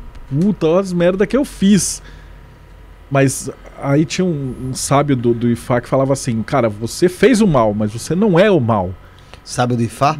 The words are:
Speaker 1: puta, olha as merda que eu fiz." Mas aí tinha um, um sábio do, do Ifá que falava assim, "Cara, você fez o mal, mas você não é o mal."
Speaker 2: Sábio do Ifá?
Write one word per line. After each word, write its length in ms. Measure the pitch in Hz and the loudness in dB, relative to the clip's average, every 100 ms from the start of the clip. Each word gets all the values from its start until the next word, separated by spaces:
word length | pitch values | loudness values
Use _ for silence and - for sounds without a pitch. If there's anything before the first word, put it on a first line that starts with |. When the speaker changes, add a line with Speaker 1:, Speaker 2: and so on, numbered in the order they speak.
| - - - | -8 -18 -6
Speaker 1:
puta, 360 | 135 202 - 160 | 0 0 0 0
olha 140 | 175 | 0
as 100 | 190 | 0
merda 340 | 175 170 190 208 | 0 0 2 0
que 100 | 254 | 0
eu 80 | |
fiz." 580 | 285 - 196 196 - - - - - - - - - - - - - | -2 0 4 4 2 -8 -14 -20 -20 -20 -20 -20 -20 -20 -20 -20 -2
Mas 400 | 135 139 - 131 - - - | 2 2 0 -8 -14 -18 -8
aí 240 | 139 143 | 0 0
tinha 200 | 165 - | 0 -2
um, 300 | 185 147 131 113 131 | -2 -2 -6 -8 -8
um 40 | |
sábio 400 | 127 - 143 147 | -8 0 0 2
do, 180 | 127 120 | 0 0
do 160 | 117 120 | 0 0
Ifá 320 | 117 - 123 | -2 -2 -4
que 80 | - | 0
falava 240 | 135 135 | 0 0
assim, 300 | 135 - 113 | -2 -2 -4
"Cara, 260 | 104 139 117 | -2 0 0
você 400 | 104 117 - 175 | -2 -8 -2 -2
fez 320 | - 214 214 | 2 4 4
o 60 | 214 | 4
mal, 260 | 135 110 | 4 2
mas 200 | 104 107 | 0 -2
você 220 | 117 - | -4 -4
não 240 | 165 214 165 | 0 2 4
é 120 | 214 | 4
o 100 | 175 | 2
mal." 300 | 117 107 90 92 - - - - | 2 0 -2 -8 -18 -20 -20 -20
Speaker 2:
Sábio 320 | - - 123 120 | -8 -4 -2 0
do 60 | |
Ifá? 340 | 113 - 139 156 | -2 0 -2 -2